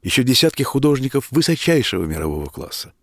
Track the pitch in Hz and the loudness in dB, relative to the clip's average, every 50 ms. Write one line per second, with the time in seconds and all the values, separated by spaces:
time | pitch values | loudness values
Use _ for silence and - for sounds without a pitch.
0 | - 90 - - 127 127 131 - - 160 - - 135 - - 139 131 151 147 131 | -4 0 0 2 2 4 4 4 4 2 2 0 -4 -2 0 2 2 4 2 2
1 | 131 135 - 139 - - - 156 165 - 165 - - - 165 147 117 - - 90 | 0 -2 -2 -2 -4 0 0 0 2 2 0 0 2 2 2 2 2 0 -2 -2
2 | 87 80 78 78 80 78 73 76 73 73 - - - - - - - - _ _ | -4 -4 -4 -4 -4 -4 -4 -4 -6 -8 -10 -12 -12 -10 -12 -12 -12 -14 _ _